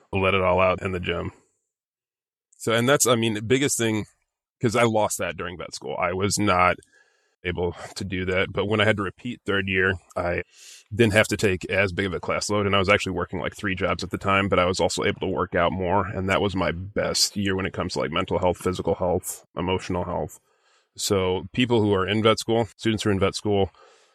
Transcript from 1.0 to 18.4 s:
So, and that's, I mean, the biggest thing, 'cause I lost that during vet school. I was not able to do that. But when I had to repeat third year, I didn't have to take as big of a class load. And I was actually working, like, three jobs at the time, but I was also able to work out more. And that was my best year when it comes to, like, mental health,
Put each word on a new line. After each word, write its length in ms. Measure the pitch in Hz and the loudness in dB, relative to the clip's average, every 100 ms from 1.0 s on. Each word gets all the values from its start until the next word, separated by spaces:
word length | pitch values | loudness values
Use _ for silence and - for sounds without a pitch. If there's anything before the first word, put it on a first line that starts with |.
| 90 87 80 - _ _ _ _ _ _ _ _ _ _ _ _ | -4 -4 -6 -12 _ _ _ _ _ _ _ _ _ _ _ _
So, 160 | - | 0
and 160 | 113 120 | 2 4
that's, 180 | 143 110 | 4 4
I 80 | 120 | 4
mean, 180 | 113 107 | 2 -2
the 60 | |
biggest 360 | 107 135 139 - | 0 2 2 0
thing, 280 | 113 107 98 _ _ _ _ _ | 0 0 -4 _ _ _ _ _
'cause 140 | 123 107 | 0 2
I 80 | |
lost 340 | 120 110 104 - | 2 2 0 -2
that 180 | 90 82 | -6 -6
during 200 | 90 90 | -8 -8
vet 160 | - | -12
school. 220 | - - - | -10 -8 -4
I 160 | 90 | -2
was 260 | 92 101 87 | 0 0 2
not 380 | 104 90 90 82 _ _ _ _ _ _ | 2 4 4 2 _ _ _ _ _ _
able 320 | 90 87 90 82 - - | -6 -2 -4 -4 -14 -10
to 80 | |
do 220 | 98 92 92 | -6 -4 -2
that. 260 | 92 101 | 0 -2
But 140 | 101 101 | -2 0
when 160 | 107 | 2
I 40 | 104 | 2
had 120 | 104 | 2
to 60 | |
repeat 380 | 95 - 123 117 - | -4 -8 -12 -10 -2
third 220 | 98 98 | -2 0
year, 280 | 92 92 92 _ - | 2 2 0 _ -6
I 280 | 87 90 - - - - _ | -4 -4 -6 -18 -20 -20 _
didn't 200 | 104 117 | 2 4
have 140 | 104 104 | 4 2
to 100 | 104 | 2
take 320 | 107 92 - | 0 0 -2
as 220 | 95 101 | 0 0
big 140 | 85 98 | 0 -4
of 60 | |
a 60 | 80 | -4
class 300 | - 80 - | -4 -4 -2
load. 160 | 104 101 | -2 2
And 100 | 98 | 2
I 40 | |
was 100 | 95 | 4
actually 220 | 104 - | 2 2
working, 280 | 87 87 90 | -4 -4 -4
like, 160 | 58 - | -6 -6
three 200 | 104 92 | -6 -2
jobs 280 | 92 90 | -2 -2
at 60 | 90 | -4
the 80 | 98 | -4
time, 300 | 101 98 98 | 0 2 2
but 100 | 92 | 2
I 80 | 90 | 2
was 140 | 95 | 2
also 240 | 90 - | 0 0
able 160 | 67 95 | -2 -2
to 80 | 90 | -4
work 260 | 90 90 | -2 0
out 180 | 90 87 | 2 2
more. 360 | 87 92 98 95 | 0 0 0 0
And 200 | 95 95 | -4 0
that 120 | 98 | 0
was 140 | 101 92 | 0 0
my 160 | 85 | -2
best 640 | 82 98 - 92 - - 101 | -4 -6 -4 -2 0 -2 -2
year 180 | 98 95 | -2 -2
when 120 | 95 | -4
it 60 | |
comes 200 | - 90 | -4 -4
to, 60 | - | -4
like, 120 | 65 | -2
mental 280 | 82 95 | -2 -2
health, 180 | 85 | 0